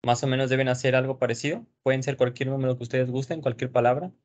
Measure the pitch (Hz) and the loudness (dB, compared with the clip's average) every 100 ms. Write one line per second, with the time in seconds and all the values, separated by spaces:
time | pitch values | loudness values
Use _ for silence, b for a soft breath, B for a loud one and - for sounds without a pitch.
0 | 123 120 139 131 131 131 131 127 135 131 | 2 0 2 0 2 2 2 2 2 2
1 | 131 127 120 117 143 196 - _ 135 131 | 0 -2 -2 -2 -4 -6 -10 _ 0 0
2 | 131 127 123 123 131 135 131 123 120 131 | -2 0 0 0 -4 -2 -2 -2 -2 -2
3 | 127 127 135 165 139 113 127 127 120 131 | 0 -2 -4 -4 -4 -4 -2 2 2 2
4 | 180 - | -4 -14